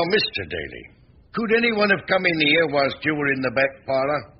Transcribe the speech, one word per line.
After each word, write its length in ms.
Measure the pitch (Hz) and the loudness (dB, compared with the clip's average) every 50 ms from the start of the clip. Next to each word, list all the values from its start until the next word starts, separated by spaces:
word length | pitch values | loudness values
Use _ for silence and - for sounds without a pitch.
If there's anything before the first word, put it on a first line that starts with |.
| 170 | 4
Mister 380 | 170 202 208 - - - 104 95 80 | 2 2 0 0 -2 -4 -8 -8 -8
Daly, 340 | 90 85 76 65 62 60 55 - - _ _ - - - - _ - | -8 -8 -8 -10 -12 -14 -18 -20 -20 _ _ -20 -20 -20 -20 _ -8
could 200 | - 233 202 220 | -6 -2 0 2
anyone 340 | 233 233 240 226 208 208 202 | 2 2 2 0 2 2 2
have 180 | 196 - - | 2 0 0
come 180 | - 190 190 185 | 0 0 0 2
in 140 | 180 170 160 | 2 0 2
here 280 | 151 147 147 165 165 | 2 2 4 4 2
whilst 300 | 151 139 143 139 135 - - - | 2 2 0 0 0 -2 -4 -4
you 100 | 151 156 | -2 -2
were 180 | 147 143 139 | 0 0 -2
in 100 | 135 135 | 0 0
the 100 | 131 127 | -2 -2
back 340 | 117 135 135 135 - - - | 0 0 0 0 -2 -6 -6
parlour? 480 | - 135 131 131 139 151 143 - - - | -4 -2 -2 0 0 -2 -4 -6 -10 -16